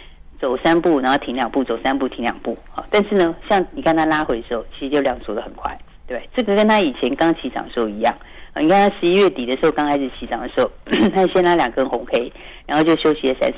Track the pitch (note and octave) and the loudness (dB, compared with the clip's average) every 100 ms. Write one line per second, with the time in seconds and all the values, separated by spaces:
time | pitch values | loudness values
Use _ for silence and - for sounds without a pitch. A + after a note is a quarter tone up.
0 | - - - - C#3 B2 E3 E3+ F3 D3 | -20 -20 -20 -6 -4 0 2 2 4 2
1 | C3 C#3+ - B2 A#2 C#3 B2 A#2 C3+ C3+ | 2 0 -2 -4 -2 -2 -2 -2 -2 -2
2 | B2+ - A#2 - A#2+ A2+ - - - G#3 | -4 -4 -6 -4 -8 -8 -10 -12 -2 0
3 | G#3 G3+ E3+ E3 - G3+ F3+ - E3 D#3+ | 2 2 2 0 0 0 0 -2 0 2
4 | D#3 D#3 D3+ A#2 - A#2 - - C3 D3 | 2 0 -2 -4 -4 -8 -8 -10 -2 0
5 | C3+ A#2+ - G#2+ G#2+ - - - - - | 0 -2 -6 -8 -8 -8 -10 -10 -18 -18
6 | - - - - G#3 G3+ G#3+ G#3+ E3 A#2+ | -10 -10 -6 -4 0 2 4 4 2 0
7 | B2 - E3 D#3+ C3 - - - A2 G#2 | -2 0 0 0 -4 -8 -6 -4 -4 -2
8 | A2+ - - - - - D#3 G3 G3+ - | -2 -2 -10 -20 -10 0 4 6 4 2
9 | F3 F#3+ F#3+ - A#2+ C3 D#3+ D3 D3 C#3+ | 2 4 4 2 -4 0 2 2 0 0
10 | C3 - A#2 A#2+ B2 - - - - F3+ | -2 -6 -8 -6 -4 0 -2 -2 -4 2
11 | G#3+ F#3+ F3+ F#3 F3 E3+ B2 B2 C3 B2 | 2 4 2 4 4 4 2 0 -2 -2
12 | - A#2 B2 - - - - D3 D#3+ D#3 | -2 -2 -2 -10 -20 -16 -2 2 4 4
13 | D#3 D3+ C3 C3 B2+ | 2 2 0 0 -2